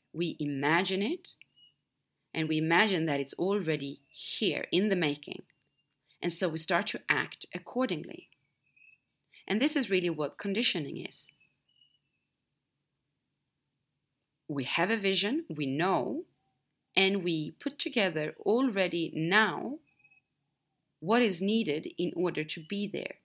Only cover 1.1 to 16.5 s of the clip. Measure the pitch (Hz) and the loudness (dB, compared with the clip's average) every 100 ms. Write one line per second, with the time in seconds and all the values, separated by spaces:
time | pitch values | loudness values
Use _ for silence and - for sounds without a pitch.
1.1 | 349 - - - _ - _ _ _ _ | -2 -8 -20 -20 _ -20 _ _ _ _
2.1 | _ _ 165 156 156 160 170 214 180 160 | _ _ -4 0 0 4 4 4 2 2
3.1 | 139 139 - 185 202 160 151 139 143 _ | 0 -2 -2 0 0 0 -2 -4 -10 _
4.1 | - - - 208 143 - 170 208 185 156 | -12 -8 -2 0 0 0 2 2 2 2
5.1 | 147 - - - _ _ _ _ _ _ | -2 -8 -14 -16 _ _ _ _ _ _
6.1 | _ 175 - 175 160 - 180 214 - - | _ 2 4 4 2 2 2 0 -4 0
7.1 | 147 - - - 185 - 247 254 151 - | 0 -2 -8 -12 -12 -8 -2 -2 -2 -8
8.1 | - - _ _ _ _ _ - _ _ | -14 -18 _ _ _ _ _ -20 _ _
9.1 | _ _ - - 208 285 294 208 185 175 | _ _ -16 -4 0 2 2 2 2 0
10.1 | 151 143 - 202 196 247 175 139 123 127 | -2 -4 -4 -4 0 0 0 -4 -8 -10
11.1 | - - _ _ _ _ _ _ _ _ | -12 -16 _ _ _ _ _ _ _ _
12.1 | _ _ _ _ _ _ _ _ _ _ | _ _ _ _ _ _ _ _ _ _
13.1 | _ _ _ _ _ _ _ _ _ _ | _ _ _ _ _ _ _ _ _ _
14.1 | _ _ _ - 143 123 - 185 220 190 | _ _ _ -8 -6 -2 0 2 2 2
15.1 | 190 202 302 - 151 135 139 180 165 - | 2 0 -2 -4 -4 -2 0 2 2 0
16.1 | 277 - _ _ | -4 -8 _ _